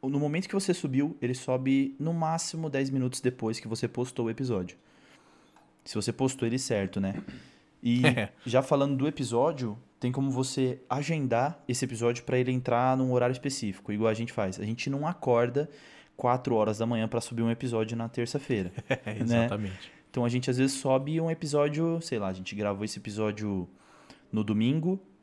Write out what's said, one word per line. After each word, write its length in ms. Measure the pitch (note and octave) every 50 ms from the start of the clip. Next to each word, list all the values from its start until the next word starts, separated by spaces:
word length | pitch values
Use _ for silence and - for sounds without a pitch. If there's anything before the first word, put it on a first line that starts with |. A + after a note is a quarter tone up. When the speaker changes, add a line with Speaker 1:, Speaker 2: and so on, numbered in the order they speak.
Speaker 1:
no 160 | - C3+ C#3 C#3+
momento 260 | D3 D3 D3 E3+ F#3+ -
que 60 | -
você 180 | G3 F#3+ -
subiu, 440 | F3+ F3+ - D3 B2+ C3+ C#3+ D3+ - -
ele 140 | - A#2+ B2
sobe 600 | B2 - - B2+ B2+ C3 C3+ C3+ C3+ C#3 C3+ C3+ -
no 140 | D3 D#3+ E3+
máximo 560 | E3 D#3+ D#3 D#3+ E3 - - - D#3+ D#3+ D#3
dez 180 | C3+ C3+ C#3 C3+
minutos 300 | C3+ C3+ B2+ B2+ B2+ -
depois 380 | - B2+ B2 - A2+ A2 A2 -
que 80 | - A2
você 200 | A2+ A2 - A#2+
postou 380 | - - B2 B2+ - - A#2+
o 40 | A2+
episódio. 460 | A2+ - C3+ B2+ A#2 F#2+ F2+ F2 - - _ _ _ - - - - - _ - - _ _ _ _ - _ _ _ _ _
Se 100 | - -
você 180 | A2 G2+ -
postou 340 | A2 - C3 C3 C3 - -
ele 120 | A#2 A#2 C3
certo, 420 | C3 - A#2+ G#2 G2 F#2 - G2
né? 220 | G2 F#2+ G2+ - - - - - - - - _ _ _ _ _
E 200 | - A#2+ A#2+ B2 B2+ D3+ B2+ A#2+ G#2
Speaker 2:
<laughs> 200 | G2 - - -
Speaker 1:
já 160 | B2 A2 B2+
falando 340 | C3+ - D#3 C#3+ C#3 C#3+ C#3
do 120 | C3 C3 D3+
episódio, 680 | D3+ D3+ C#3 A2 A#2 A#2 C3 D#3+ E3 C#3 B2+ A2+ G#2 A#2+ - _ _ _
tem 140 | - B2
como 180 | B2+ C3+ C3+ C#3
você 500 | B2+ B2+ C3 C3 - - C3 B2+ B2+ - - -
agendar 720 | - - D3 C#3 E3 D#3 C#3 B2 A#2 A#2 B2+ D3+ E3+ - - -
esse 160 | B2 B2 -
episódio 380 | A2+ A#2 G#2+ A#2 A#2+ B2 A#2+ -
pra 140 | - B2+ B2+
ele 140 | B2+ B2+
entrar 440 | B2+ B2+ B2+ - A#2+ A#2 B2+ C3 C3
num 160 | C3 C3 C3
horário 200 | B2 B2 A#2+ B2
específico, 600 | C3 B2+ - C#3+ C3+ - - G#2 F#2 - - -
igual 160 | G#2 G#2 A2 A2
a 40 | A2
gente 180 | A2 A2+ A#2
faz. 280 | - - G#2 F#2+ F#2 -
A 40 | G2+
gente 240 | G#2 A2+ A#2 - C3+
não 180 | C#3 C#3 D3
acorda 640 | D#3+ F3 - - C3+ A#2+ A#2 A#2+ B2 B2+ C#3 D3+ D3+ - - - - - - - - _
quatro 380 | - - B2 B2 B2 - - A#2+
horas 240 | A2 G#2+ G#2+ G#2+ G#2
da 80 | A2+
manhã 220 | A2+ A#2+ A2+ A2 A2
pra 120 | - A#2
subir 220 | - - B2 A2+
um 80 | A#2 A2+
episódio 460 | A#2 A#2 C3 B2+ A#2 A2 A2 G#2+ A#2
na 120 | A#2 A#2 A2+
terça-feira, 640 | - - A#2+ A#2 - C#3+ - - B2+ G#2 F#2 F2 - -
Speaker 2:
<laughs> 60 | - -
É, 260 | C3 - - G#2+ G#2+
Speaker 1:
né? 40 | A2+
Speaker 2:
exatamente. 720 | A2+ A#2 A#2 A#2 A2+ G#2+ G2 G#2 G#2+ F#2+ F#2 - - - - - - _
Speaker 1:
Então 140 | - B2+ A#2+
a 40 | A#2+
gente 200 | A#2+ B2+ B2 -
às 80 | B2+ B2+
vezes 180 | C3 C3+ C3+
sobe 440 | - - C#3 C3 C3 C3+ D3 D#3 D#3+
um 100 | E3 E3
episódio, 680 | D#3+ D#3+ - D3 C#3+ D3 C#3+ D3+ D3+ D3+ E3 E3 E3 E3
sei 180 | E3 - C3 A2
lá, 100 | G2+ F#2+
a 40 |
gente 220 | F#2 F#2 F#2 - -
gravou 300 | G#2 G#2 G2+ G2+ G2 G#2
esse 140 | G#2+ - G#2+
episódio 680 | - A2+ G2+ G#2+ G#2+ G#2+ G2+ G#2 G#2+ G#2 G2+ F#2+ F2+ F2+ - - - - - - - - - - _ _
no 100 | - A2 G#2+
domingo 560 | G#2 A2 G#2 A2 A#2+ C#3+ D#3+ D#3 F3 F#3+ F#3+ - - - _